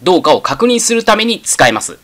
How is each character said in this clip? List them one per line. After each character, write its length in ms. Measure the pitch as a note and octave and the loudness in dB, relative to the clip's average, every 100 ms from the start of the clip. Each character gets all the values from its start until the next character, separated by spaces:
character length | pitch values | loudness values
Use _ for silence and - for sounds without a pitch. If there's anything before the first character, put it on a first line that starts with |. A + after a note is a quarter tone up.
ど 160 | C3 E3+ | 0 2
う 20 | |
か 140 | C#3+ A#2+ | 2 0
を 60 | |
確 260 | - C#3 A#3+ | 0 -2 0
認 120 | A#3+ | 0
す 140 | - | 0
る 100 | A#3 | -2
た 120 | A3+ G#3 | 0 0
め 100 | A3+ | 0
に 160 | A3 | -4
使 260 | - - B2+ | -4 0 2
え 40 | |
ま 100 | A2 | 0
す。 160 | - D#2 | -6 -14